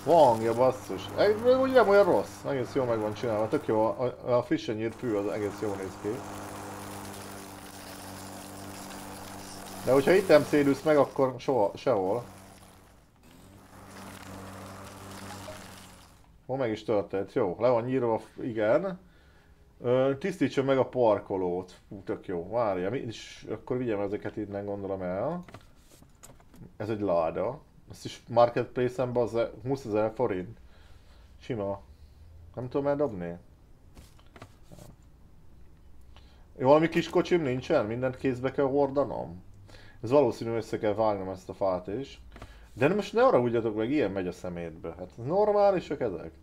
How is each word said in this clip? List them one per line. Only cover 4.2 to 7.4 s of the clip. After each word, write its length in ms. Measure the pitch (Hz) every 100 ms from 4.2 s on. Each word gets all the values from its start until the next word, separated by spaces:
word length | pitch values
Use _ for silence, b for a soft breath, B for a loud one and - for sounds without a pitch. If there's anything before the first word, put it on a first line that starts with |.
| -
a, 100 | 123
a 80 |
frissen 320 | 120 160 - 110
nyírt 200 | 113 110
fű 180 | 123
az 140 | 104 101
egész 320 | 98 101 95
jól 140 | 110 98
néz 220 | 95 -
ki. 80 | 104 127 - - - - - - - - - - - -